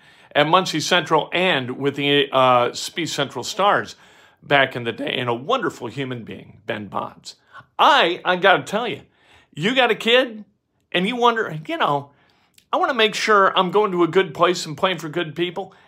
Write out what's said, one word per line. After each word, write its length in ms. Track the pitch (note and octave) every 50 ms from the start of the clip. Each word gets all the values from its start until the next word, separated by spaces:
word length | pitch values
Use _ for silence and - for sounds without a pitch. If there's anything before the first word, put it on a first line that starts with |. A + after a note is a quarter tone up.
| _ _ _ _ _ - -
at 140 | C#3 D3+ D3+
Muncie 320 | D#3+ F#3 F#3 F3+ - D#3
Central 500 | D3+ - F3+ F3 D#3+ - E3 D3+ C3 - -
and 460 | E3 F3+ F#3 E3 C3+ B2+ B2 B2+ -
with 160 | C3+ C#3+ C#3
the, 340 | - C#3+ C#3+ C#3+ C#3+ C#3 - -
uh, 400 | C3 C3 B2+ B2+ B2 A#2+ A#2+ -
Spee 340 | - - - - F3+ E3
Central 380 | - - - C#3 C3 - B2 A#2+
Stars 500 | - - - F#3+ G#3 F#3 C3 G#2+ - - - _ _ _ _ _ _ _ _ -
back 320 | - D3 C#3 C3+ C3 -
in 80 | B2+ A#2+
the 100 | A#2 G#2
day, 220 | - C#4+ D4 -
and 120 | - B2+ A#2+
a 60 | A#2+
wonderful 520 | A#2+ C3+ E3 B3 C4+ G3+ C#3+ - - A#2
human 380 | A#2 G2+ C#3 C#3 B2+ B2+ A#2+ G#2+
being, 360 | F#2+ F#2 - - - - - _
Ben 220 | - A#2 A2 G#2 F#2+
Botts. 480 | - - - - - - - - - _ _ _ - - - _ _ -
I, 420 | G#3+ C#4 D4+ C4 G#3+ E3+ F3 - -
I 120 | F3 F#3
gotta 280 | F3+ F3 G3 F3+ D#3 C3
tell 220 | - F#3 G#3+ B3
you, 160 | A3 C3 - - _ _ _ _ _ _ _ _ _ _
you 200 | D3 D#3 G#3 C4
got 180 | C4+ B3 A#3 G#3+
a 40 |
kid, 480 | - - A3+ A#3 B3+ C4 B3 A3 G#3+ G#3 _ _ _ _ _ _ _ _ _
and 160 | - F3 F#3
you 100 | G#3 B3+
wonder, 400 | A#3+ A#3 A#3+ A#3 A3+ G#3+ - E3+ D#3 -
you 100 | - D#4+
know, 340 | E4 B3+ E3+ D3 C#3+ C3 - _ _ _ _ _ _ _ _ _ _ _ _ -
"I 60 | C#4+
wanna 160 | F#4 E4+ C#4
make 200 | A#3 A3 A3 -
sure 420 | - - A3 G#3+ G3+ G3 F#3 -
I'm 140 | F3+ F#3+ F3+
going 220 | E3 G3+ G#3+ G#3 F3+
to 120 | F3 F3
a 40 | D#3+
good 260 | D#3 F#3+ F#3+ F3+ C#3
place 320 | - F3 F3+ F3+ F3+ -
and 100 | D#3+ D3
playing 220 | - - F#3 F#3 D#3+
for 100 | F3 D#3+
good 280 | D3+ F3 F3+ D#3+ C3+
people." 360 | E3 F3 F3+ E3+ G3 F#3+ F#3 - _ _